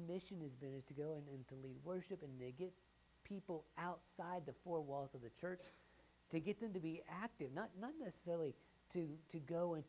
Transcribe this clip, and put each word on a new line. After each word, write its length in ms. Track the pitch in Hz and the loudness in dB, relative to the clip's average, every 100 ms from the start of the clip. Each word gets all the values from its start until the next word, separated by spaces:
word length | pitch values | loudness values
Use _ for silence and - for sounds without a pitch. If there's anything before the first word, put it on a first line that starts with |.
| 170 | 0
mission 320 | 180 - 185 | 0 -2 -4
has 120 | 151 127 | -4 -4
been 180 | 139 | -4
is 100 | 135 131 | -4 -4
to 80 | |
go 200 | 143 147 | 0 0
and, 140 | 156 143 | 0 -2
and 200 | 135 127 | -6 -6
to 60 | 135 | -6
lead 200 | 135 131 | -6 -4
worship 380 | 151 185 180 185 | -2 -2 -2 -4
and 160 | 143 131 | -4 -4
to 120 | 127 | -4
get 200 | 127 180 - - - - - | -2 -4 -6 -18 -20 -20 -14
people 400 | - 202 - 165 - - | -6 -4 0 -2 -2 -2
outside 680 | 175 175 - - 175 180 139 | 0 0 -4 -4 0 0 -2
the 80 | 123 185 | -4 2
four 160 | 165 | 4
walls 300 | 143 139 139 | 4 2 0
of 80 | 131 | -4
the 100 | 117 - | -8 -2
church, 220 | 175 180 - - - - - - - | -2 -2 -6 -16 -20 -20 -20 -20 0
to 80 | 165 | 2
get 180 | 160 208 | 4 2
them 140 | 226 | 2
to 60 | 185 | 2
be 220 | 160 160 - 170 | 0 0 -2 -2
active, 260 | 226 - 135 139 | -2 -2 0 0
not, 140 | 220 185 | 0 -2
not 120 | 240 320 | -4 -2
necessarily 500 | 226 - 175 170 151 - - - - | -4 -2 2 4 4 0 -10 -20 -2
to, 160 | 180 160 156 - | 2 2 0 -4
to 80 | 165 | -4
go 360 | 139 170 175 | 2 4 6
and 80 | 160 | 4